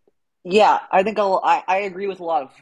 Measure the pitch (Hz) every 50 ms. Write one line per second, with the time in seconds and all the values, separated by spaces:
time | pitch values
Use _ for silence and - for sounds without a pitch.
0 | _ _ _ _ _ _ _ _ - 175 180 214 202 165 143 - - - - 185
1 | 190 208 208 208 208 196 185 - - 160 170 151 - - 185 196 208 196 175 185
2 | 202 196 185 180 175 165 165 151 135 135 _ _